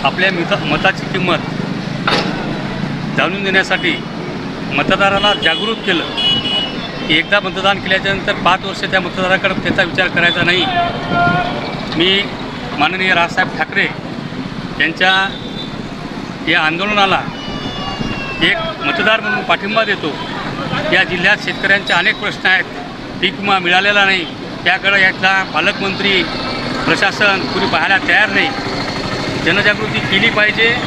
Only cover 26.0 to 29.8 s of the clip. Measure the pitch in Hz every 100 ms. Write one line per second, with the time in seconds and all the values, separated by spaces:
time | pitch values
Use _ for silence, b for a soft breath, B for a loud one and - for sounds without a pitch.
26 | 196 190 160 - - - - - - 160
27 | 196 175 208 190 170 185 196 165 170 190
28 | 156 175 208 196 165 - - 143 - -
29 | - - - - 156 185 208 208